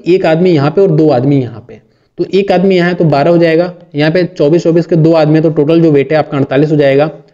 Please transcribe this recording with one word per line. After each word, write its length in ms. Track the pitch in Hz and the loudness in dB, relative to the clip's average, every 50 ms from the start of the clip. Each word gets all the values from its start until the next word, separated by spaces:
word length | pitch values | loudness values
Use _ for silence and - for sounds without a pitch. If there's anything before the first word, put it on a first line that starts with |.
| - | -2
एक 180 | 165 180 185 185 | 0 0 0 2
आदमी 260 | 165 160 165 180 185 | 0 0 2 2 2
यहाँ 200 | 170 147 135 147 | 2 0 0 0
पे 100 | 160 - | 0 0
और 100 | 196 190 156 | 0 2 2
दो 160 | 147 160 151 | 2 2 2
आदमी 260 | 139 123 127 143 143 | 0 0 0 0 0
यहाँ 260 | 139 123 110 110 107 - | -2 -2 -4 -10 -16 -20
पे, 120 | - 110 - - _ _ _ _ _ _ | -20 -20 -20 -20 _ _ _ _ _ _
तो 80 | - 175 - - | -10 -6 -2 -2
एक 180 | 190 202 202 | -2 0 0
आदमी 240 | 185 180 180 196 190 | 0 0 0 2 0
यहाँ 140 | 180 170 175 | 0 0 -2
है 60 | 180 | -2
तो 80 | 175 175 | -2 0
बारह 260 | 156 143 139 147 170 | 0 0 0 2 2
हो 60 | 175 | 2
जाएगा, 360 | 170 170 165 160 160 175 180 - - - - - | 2 2 2 0 0 -2 -4 -8 -14 -18 -10 -6
यहाँ 160 | 143 147 160 | -4 -2 -2
पे 120 | 156 185 175 | 0 -2 -2
चौबीस, 360 | - - - 151 147 165 175 - | -4 -2 -2 0 0 0 0 0
चौबीस 220 | 170 160 175 160 | 0 0 0 0
के 100 | - 180 | 0 0
दो 160 | 165 151 160 165 | 0 2 2 2
आदमी 200 | 160 156 151 156 | 2 2 2 2
है 60 | 160 | 2
तो 80 | 160 165 | 0 0
total 300 | 156 160 147 147 165 170 | 0 0 0 0 2 2
जो 100 | 165 165 | 2 2
weight 200 | 147 139 135 - | 2 0 0 0
है 60 | 156 | -2
आपका 200 | 151 143 - 151 | -2 -2 -2 -4
अड़तालीस 340 | 139 135 - 135 139 151 151 | -4 -4 -2 0 0 0 0
हो 40 | 156 | 0
जाएगा, 320 | 147 143 139 135 139 151 160 - - - _ | 0 2 2 2 0 0 -2 -6 -12 -20 _